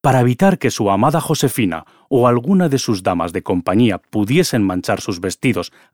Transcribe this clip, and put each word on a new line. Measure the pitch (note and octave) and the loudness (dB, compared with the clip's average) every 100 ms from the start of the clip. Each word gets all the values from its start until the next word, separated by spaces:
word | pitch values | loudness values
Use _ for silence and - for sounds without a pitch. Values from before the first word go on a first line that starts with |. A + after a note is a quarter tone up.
Para | C3+ B2+ | 2 2
evitar | B2 B2 G3 F#3 | 2 2 2 2
que | B2+ | -2
su | - G#2 | -2 0
amada | G2 C3 D#3+ | 2 2 0
Josefina | - D#3 C#3 - G#2 D#2+ - _ _ | -2 -2 -2 0 -2 -4 -12 _ _
o | C3+ A#2+ | 2 4
alguna | B2 A#2+ F#3+ F3 | 2 2 2 2
de | C3+ | 0
sus | - G2+ | -2 -2
damas | F#2+ F2 E2+ | -2 -2 -2
de | F2+ | -4
compañía | - F#2 F2 F#2+ A#2+ F#2 | -4 -4 0 2 2 0
pudiesen | _ G#2+ G#2 D3 F3+ A#2+ | _ -4 0 0 0 0
manchar | G2 F2+ - G2+ | -2 -2 -4 -4
sus | - F2+ | -4 -6
vestidos | F#2+ - C3 G2 E2+ _ _ | -6 -4 -2 -2 -6 _ _